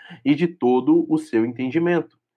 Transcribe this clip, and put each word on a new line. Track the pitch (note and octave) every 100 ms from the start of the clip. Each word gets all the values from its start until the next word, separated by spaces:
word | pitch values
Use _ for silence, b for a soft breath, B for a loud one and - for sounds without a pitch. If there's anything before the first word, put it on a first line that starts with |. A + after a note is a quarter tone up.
| B F3 C3+
e | D3
de | E3+
todo | - B2 B2+ C3 E3+ D#3+
o | D#3
seu | - A2+ A#2
entendimento. | A#2+ C3 D#3 E3+ E3+ D#3+ _ _